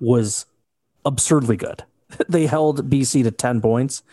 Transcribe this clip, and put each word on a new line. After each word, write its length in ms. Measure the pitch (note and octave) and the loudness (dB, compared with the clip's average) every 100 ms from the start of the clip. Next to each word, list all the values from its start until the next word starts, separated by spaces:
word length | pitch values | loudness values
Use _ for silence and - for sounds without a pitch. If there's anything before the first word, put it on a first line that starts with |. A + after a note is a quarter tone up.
was 460 | A#2 A#2+ G#2+ - - _ _ _ _ _ | 0 2 0 -4 -10 _ _ _ _ _
absurdly 520 | C#3+ C3 - D#3 A#2+ G2+ | -6 -2 2 2 2 -2
good. 260 | - - - _ _ | -4 -12 -16 _ _
<laughs> 200 | - - | -6 -2
They 160 | E3+ D#3 | 0 2
held 420 | D#3 D#3 C#3+ C#3 | 2 2 0 0
B 140 | C#3 | 0
C 180 | B2+ C#3+ | 2 2
to 60 | A#2 | 0
ten 300 | - B2 A#2+ | 0 -2 0
points. 420 | A2 A#2 C3+ - - | 2 0 -2 -6 -14